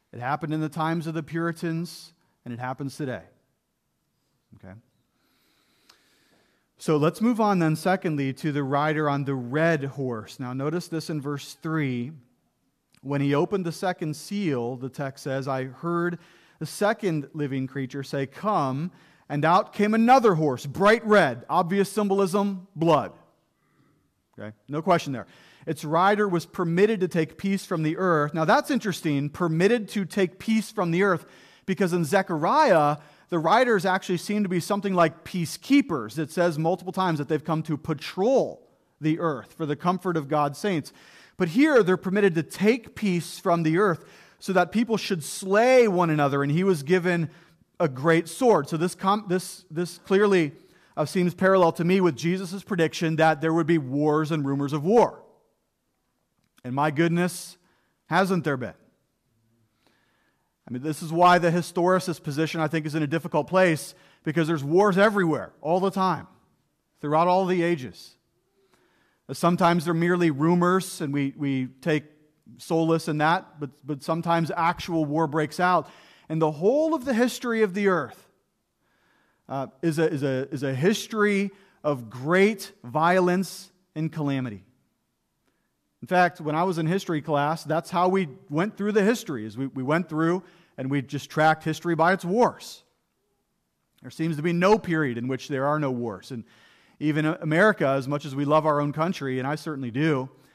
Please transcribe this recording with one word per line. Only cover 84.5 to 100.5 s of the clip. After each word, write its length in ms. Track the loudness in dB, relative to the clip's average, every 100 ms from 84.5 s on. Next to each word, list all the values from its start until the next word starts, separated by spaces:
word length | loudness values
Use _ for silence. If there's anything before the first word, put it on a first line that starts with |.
| -10 -18 _ _ _ _ _ _ _ _ _ _ _ _ _
In 60 | -2
fact, 320 | 2 2 0
when 140 | -4
I 80 | -2
was 160 | 0 0
in 80 | 0
history 360 | -2 -2 -6
class, 420 | -2 0 0 -2
that's 260 | -4 -4 -2
how 180 | 0 2
we 200 | 2 -2 -6 -6
went 260 | -2 -2 -2
through 160 | -2
the 100 | 2
history, 440 | 2 0 -2 -8 -8
is 100 | -8
we, 100 | -8
we 140 | -6
went 260 | -2 0 -2
through 340 | -2 0 0 -4 _ _ -10
and 140 | -4
we 100 | -4
just 300 | -4 -8 -6
tracked 340 | 2 2 2
history 300 | -2 -4 -2
by 180 | 2 2
its 120 | 2
wars. 600 | 0 2 2 0 -16 -20 _ _ _ _ _ _ _ _ _ _ _ _
There 80 | -16
seems 260 | -6 -4 -2
to 60 |
be 100 | -2
no 260 | 2 4 4
period 380 | 2 -2 0 -2
in 100 | -4
which 220 | -6 -6
there 180 | -4 0
are 120 | 0
no 120 | 0
wars. 400 | -2 -6 -8 -12
And 140 | -14 -14 _ _ _ _ -6
even 260 | -2 0 -2
America, 600 | -2 0 4 4 4 0
as 180 | 0 -2
much 180 | -6
as 100 | -6
we 100 | -4
love 220 | 2 2 4
our 140 | 0
own 120 | 0
country, 460 | -2 -4 -4 -4 -4
and 100 | -4
I 60 |
certainly 360 | -6 -6 -8 -6
do, 380 | -2 0 0 -4 _ _